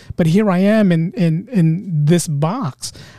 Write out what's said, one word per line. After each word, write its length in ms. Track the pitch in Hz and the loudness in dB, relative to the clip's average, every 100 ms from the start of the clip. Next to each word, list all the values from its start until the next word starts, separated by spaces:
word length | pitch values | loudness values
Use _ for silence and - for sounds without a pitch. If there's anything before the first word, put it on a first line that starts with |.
| - - | -18 -2
but 100 | 165 | 0
here 240 | 190 214 | 2 2
I 80 | 175 | 2
am 320 | 196 220 202 | 2 4 2
in, 200 | 165 170 | 2 -2
in, 360 | 349 170 160 208 | -2 0 -2 -2
in 560 | 226 160 165 208 151 | 0 2 0 -4 -2
this 220 | 147 175 170 | 2 0 0
box." 640 | 143 156 247 165 - - - - | -4 -4 -4 -8 -10 -18 -18 -20